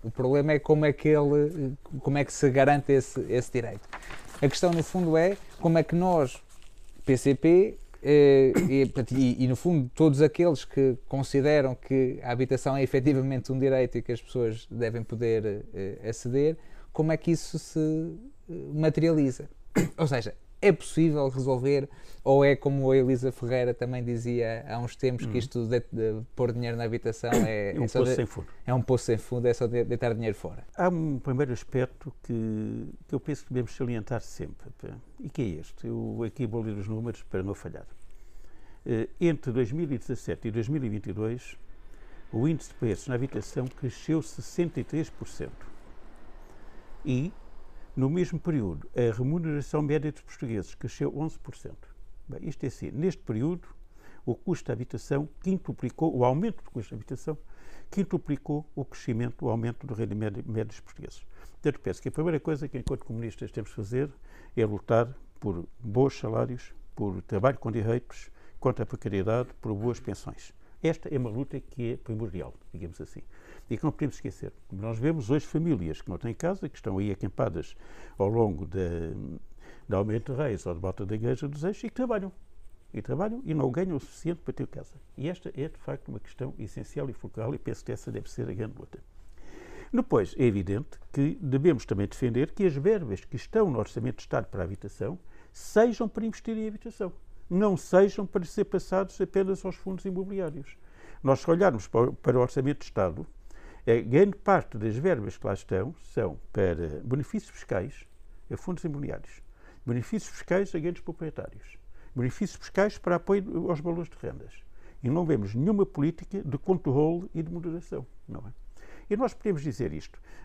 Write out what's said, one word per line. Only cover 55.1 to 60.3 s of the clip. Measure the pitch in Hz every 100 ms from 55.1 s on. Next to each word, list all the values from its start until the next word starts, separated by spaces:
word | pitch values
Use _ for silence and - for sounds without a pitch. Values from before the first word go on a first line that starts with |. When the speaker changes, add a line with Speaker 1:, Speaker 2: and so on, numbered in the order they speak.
| 143 151 -
Speaker 2:
quintuplicou, | 190 190 - 113 123 - 160
o | 123
aumento | 123 143 220 -
do | -
custo | 127 104
da | 113
habitação | - 127 - 151 - - - - -
quintuplicou | 196 190 170 - 139 - 147 -
o | -
crescimento, | 131 - - 113 123 - 127
o |
aumento | 113 117 - 139
do |
rendimento | 107 107 104 107